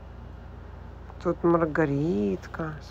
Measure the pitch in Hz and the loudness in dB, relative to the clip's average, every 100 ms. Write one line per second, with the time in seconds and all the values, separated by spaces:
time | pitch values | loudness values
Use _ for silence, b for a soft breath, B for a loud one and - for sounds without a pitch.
0 | - - - - - - - - - - | -14 -14 -12 -12 -14 -14 -14 -14 -14 -14
1 | - - 180 170 170 170 165 151 151 139 | -14 -2 0 4 6 6 4 4 4 4
2 | 156 196 202 185 - - 160 156 - | 2 2 2 0 -4 -6 -6 -6 -8